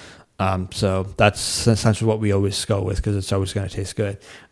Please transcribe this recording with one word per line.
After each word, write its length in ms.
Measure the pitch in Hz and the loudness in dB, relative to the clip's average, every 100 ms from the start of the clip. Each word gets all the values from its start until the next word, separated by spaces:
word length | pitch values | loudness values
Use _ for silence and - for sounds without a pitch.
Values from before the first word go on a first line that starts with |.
| - - - - | -20 -20 -14 -2
Um, 300 | 95 95 92 | 0 0 -4
so 360 | - 101 95 95 - | -2 0 0 -2 4
that's 500 | 104 - - - - | 4 4 -2 0 2
essentially 400 | 107 117 104 113 | 4 4 2 2
what 120 | 110 | 0
we 120 | 107 | 2
always 320 | 98 98 98 - | 2 0 -2 -2
go 160 | 101 | -2
with, 200 | 98 98 | 0 -2
'cause 140 | - 101 | -2 -2
it's 180 | 95 | -2
always 180 | 98 95 | -2 -2
gonna 180 | 101 95 | -4 -4
taste 260 | - 95 - | -6 -6 -4
good. 220 | 101 101 - - - | -4 -6 -14 -20 -12